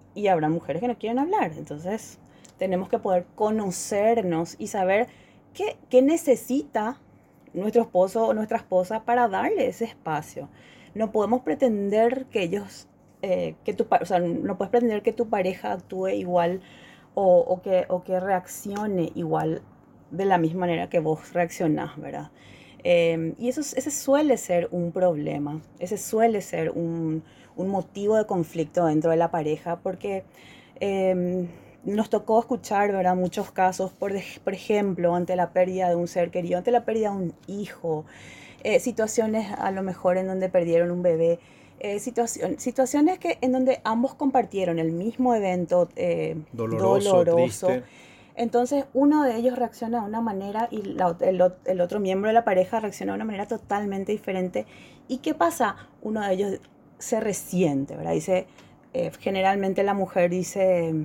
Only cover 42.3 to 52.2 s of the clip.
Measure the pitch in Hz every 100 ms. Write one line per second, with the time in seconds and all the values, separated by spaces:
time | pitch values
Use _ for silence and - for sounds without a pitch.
42.3 | - 185 - 254 240 254 294 311 370 339
43.3 | - 262 254 262 254 214 226 269 - 277
44.3 | 262 196 196 180 165 165 170 214 - 254
45.3 | 226 196 180 170 180 175 - 175 170 156
46.3 | 160 156 233 226 - 190 196 202 185 170
47.3 | 170 175 - 185 254 - - - - -
48.3 | - 233 240 247 285 269 262 285 302 269
49.3 | 226 247 247 233 - 226 233 208 220 226
50.3 | 196 196 214 233 214 196 - 180 170 190
51.3 | 185 180 180 - 185 175 208 196 190